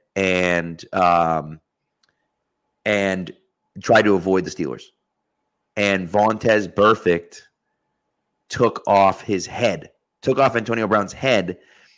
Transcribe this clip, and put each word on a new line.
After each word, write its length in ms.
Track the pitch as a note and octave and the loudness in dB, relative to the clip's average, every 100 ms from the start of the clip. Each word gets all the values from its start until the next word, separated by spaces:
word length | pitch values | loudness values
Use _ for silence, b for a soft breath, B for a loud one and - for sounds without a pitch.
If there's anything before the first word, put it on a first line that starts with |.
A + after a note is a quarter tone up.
| _ G2 | _ -4
and, 640 | F#2+ F2+ F2+ F2 E2+ D#2+ - | -2 0 0 -2 -4 -12 -8
um, 640 | F#2+ F2 E2+ E2 D#2+ D2+ D#2 _ _ _ _ _ _ _ _ _ _ _ _ | 0 2 2 0 -2 -6 -16 _ _ _ _ _ _ _ _ _ _ _ _
and 480 | G#2+ G#2 G2 F#2 E2 - _ _ _ G2 | -4 -2 -2 -4 -8 -16 _ _ _ -12
tried 200 | - A2+ | 2 4
to 120 | G#2 | 4
avoid 300 | G2 F2+ F#2+ | 2 2 -2
the 60 | E2+ | -2
Steelers. 320 | - D2 B1 - _ _ _ _ _ _ _ _ - | -8 -8 -8 -16 _ _ _ _ _ _ _ _ -4
And 320 | G2+ F#2+ F2 | 0 0 0
Vontaze 580 | G#2 G#2+ G#2+ A#2 G#2+ F#2 | 0 2 0 2 2 0
Burfict 720 | - G#2+ A2 - E2+ - - _ _ _ _ _ _ _ _ _ _ - | 2 2 2 0 -2 -4 -20 _ _ _ _ _ _ _ _ _ _ -14
took 340 | - A#2 - - | 0 0 0 0
off 340 | G2+ F#2+ - | 4 4 2
his 260 | - F#2+ E2+ | -4 -6 -6
head, 440 | - A#2 E2 - _ _ _ | -4 -4 -4 -12 _ _ _
took 160 | - C3 | -4 2
off 180 | C3+ A#2 | 2 0
Antonio 300 | A2 A2+ G#2+ | -4 -4 0
Brown's 260 | G#2 F#2+ | 0 0
head, 460 | - C3 A2 F2 - b b b | -4 0 0 -2 -10 b b b